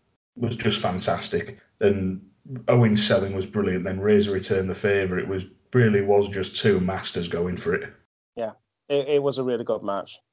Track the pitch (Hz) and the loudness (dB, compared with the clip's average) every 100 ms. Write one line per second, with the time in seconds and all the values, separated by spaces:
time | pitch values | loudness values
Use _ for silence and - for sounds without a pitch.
0 | _ _ _ - 117 - 110 101 95 90 | _ _ _ -6 -4 -2 -2 -2 -2 -2
1 | 92 87 - - - - _ _ 104 98 | -2 -2 -2 -4 -6 -12 _ _ 0 2
2 | 92 92 - _ - 127 - 123 113 104 | -2 -6 -12 _ -14 -6 2 4 6 4
3 | - 98 98 95 92 104 95 90 92 95 | 2 2 0 -4 -4 -2 -2 -2 -4 -2
4 | 101 104 101 98 - 98 95 87 104 101 | 4 4 4 0 0 -2 -2 -2 0 0
5 | 92 90 - 95 92 _ _ 127 113 101 | 0 -2 -4 -6 -8 _ _ 4 4 4
6 | 98 101 98 98 92 - 113 95 90 92 | 4 4 4 -2 -6 0 2 2 0 -4
7 | - 92 85 85 90 85 82 92 - - | -6 -6 -4 -4 -4 -4 -4 -4 -6 -16
8 | _ _ _ - 110 - _ _ - 143 | _ _ _ -8 -8 -10 _ _ -4 -2
9 | 139 147 139 127 127 120 117 107 101 98 | 2 2 2 -2 -2 -2 -2 -4 -2 -6
10 | - - _ | -6 -16 _